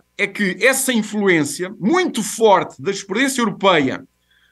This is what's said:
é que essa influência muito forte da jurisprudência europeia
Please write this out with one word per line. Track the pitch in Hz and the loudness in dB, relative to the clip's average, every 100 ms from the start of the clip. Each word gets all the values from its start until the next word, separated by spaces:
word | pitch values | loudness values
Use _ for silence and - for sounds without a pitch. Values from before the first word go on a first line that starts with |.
| _ - | _ -4
é | 196 | -4
que | 196 202 175 | -2 -4 0
essa | 226 262 - | 0 2 0
influência | 240 208 214 196 165 139 - 185 - | -2 -2 0 2 2 0 -4 -10 -4
muito | 180 359 339 233 | 0 0 0 -4
forte | 180 - 226 180 151 - | -6 2 4 4 2 -6
da | 143 | -8
jurisprudência | 196 - 196 269 269 | -8 -6 -2 -2 0
europeia | 220 160 196 170 131 98 - _ _ _ _ | -2 0 2 2 2 -4 -12 _ _ _ _